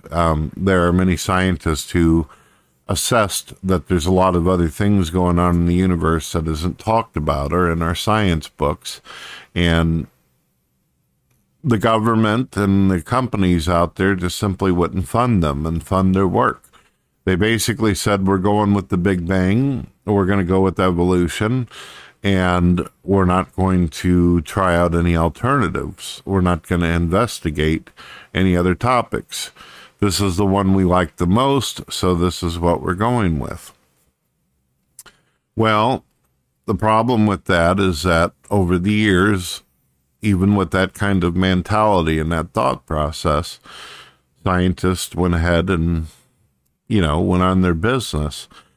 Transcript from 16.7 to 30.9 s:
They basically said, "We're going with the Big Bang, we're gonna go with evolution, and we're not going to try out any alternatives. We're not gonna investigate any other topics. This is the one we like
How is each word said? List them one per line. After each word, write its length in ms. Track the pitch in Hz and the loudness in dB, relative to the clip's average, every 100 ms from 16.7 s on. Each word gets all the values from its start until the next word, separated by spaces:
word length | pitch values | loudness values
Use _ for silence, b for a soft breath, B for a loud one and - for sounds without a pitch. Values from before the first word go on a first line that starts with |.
| b b b _ _ - | b b b _ _ -2
They 100 | 90 | 0
basically 580 | 107 113 110 110 110 | 0 0 -2 -2 0
said, 320 | 98 - 101 95 | 0 0 0 0
"We're 120 | 95 | 0
going 360 | 98 104 104 | 2 0 2
with 140 | 101 87 | 0 0
the 80 | 95 | -2
Big 300 | 92 92 85 | 0 -2 0
Bang, 640 | 95 92 107 139 131 - _ - | 0 0 0 -2 -4 -10 _ -2
we're 200 | 101 92 | 0 2
gonna 180 | 101 | 0
go 180 | 87 95 | 2 2
with 180 | 95 87 | 2 2
evolution, 880 | 92 85 90 90 87 - 104 127 120 B B B B B | 0 2 2 2 0 -2 -2 -2 -6 B B B B B
and 640 | 101 95 92 90 87 87 - _ | -2 0 2 2 2 2 -2 _
we're 220 | 90 98 | -2 0
not 300 | 90 92 92 - | 2 0 -2 -2
going 320 | 92 92 87 | 0 0 -2
to 520 | - 90 90 87 87 | -2 0 2 4 2
try 340 | 80 - 92 85 | 0 -2 0 2
out 180 | 87 | 2
any 220 | 85 87 85 | 2 2 2
alternatives. 1040 | 82 - 123 139 95 - 71 - - - | 0 -2 -2 0 0 -4 -8 -12 -16 -14
We're 160 | - 98 | -4 0
not 260 | 90 85 - | 0 -2 -2
gonna 200 | 87 85 | -2 0
investigate 1040 | 85 85 92 117 - 82 78 78 80 - - B B B | 0 0 0 -2 -4 -6 -2 -2 -2 -6 -20 B B B
any 220 | - 95 87 | -2 0 2
other 180 | 90 | 0
topics. 760 | 87 123 127 - - - - - - B B B B | 0 0 0 -2 -6 -8 -12 -14 -16 B B B B
This 200 | 104 98 | -2 0
is 160 | 101 87 | -2 0
the 100 | 101 | 0
one 280 | 98 95 | 2 2
we 100 | 95 | 2
like 320 | 90 | 2